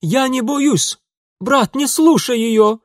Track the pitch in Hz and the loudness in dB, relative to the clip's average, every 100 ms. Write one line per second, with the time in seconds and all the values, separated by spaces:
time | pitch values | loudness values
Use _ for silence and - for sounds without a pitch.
0 | - 233 269 254 226 285 277 220 - - | -2 -2 0 -2 -4 0 0 0 -2 -8
1 | _ _ _ _ 185 277 226 269 285 - | _ _ _ _ -2 0 0 -2 -6 0
2 | 320 302 - 247 226 220 214 220 | 2 2 0 -2 0 2 2 2